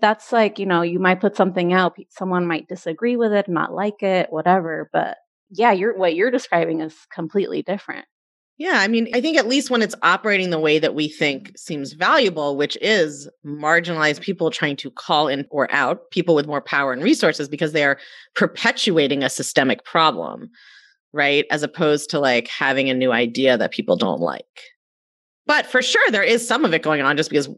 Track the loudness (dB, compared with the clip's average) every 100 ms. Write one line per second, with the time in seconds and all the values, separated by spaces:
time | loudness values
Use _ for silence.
0 | 0 0 0 2 2 0 0 0 0 0
1 | 2 2 2 2 0 2 2 2 2 -2
2 | -14 -10 -4 -2 -2 -4 -6 -10 -8 -4
3 | -2 0 0 0 0 -2 -2 -4 -6 -2
4 | 0 0 0 -2 2 2 0 -6 -4 -2
5 | -2 -6 _ _ _ 0 2 4 0 0
6 | 0 2 0 0 0 0 0 -2 -6 -12
7 | _ -12 -6 -2 -2 -4 -6 -8 -8 -16
8 | -18 _ _ _ _ -8 -2 2 2 2
9 | 0 0 0 2 2 0 0 0 0 0
10 | 2 2 2 0 0 0 2 2 2 -2
11 | -4 -2 -2 -2 -10 -18 -10 -8 -8 -2
12 | 2 2 2 0 -2 -2 -2 -2 0 2
13 | 0 -4 -18 -18 -14 -6 0 0 0 0
14 | 0 0 -4 -2 -2 -2 -4 -4 -10 -10
15 | 0 2 2 -2 -4 -2 0 2 0 -2
16 | -4 -2 2 2 2 -4 -2 -2 -2 0
17 | 0 2 2 0 -4 -4 -2 0 0 0
18 | -6 -20 -12 -2 -2 0 -2 0 0 2
19 | 2 0 -2 -4 -2 0 2 0 -2 2
20 | 2 2 -6 -10 -16 _ -20 -20 _ _
21 | _ -2 2 2 0 -2 -4 -2 0 0
22 | -2 -2 2 2 0 -2 -2 0 0 0
23 | 2 2 0 2 2 2 0 -4 -2 0
24 | 0 -2 -4 -6 -12 -20 -20 _ _ _
25 | _ _ _ _ 0 0 0 0 2 2
26 | 2 2 2 2 2 0 2 0 0 0
27 | 2 0 0 0 -2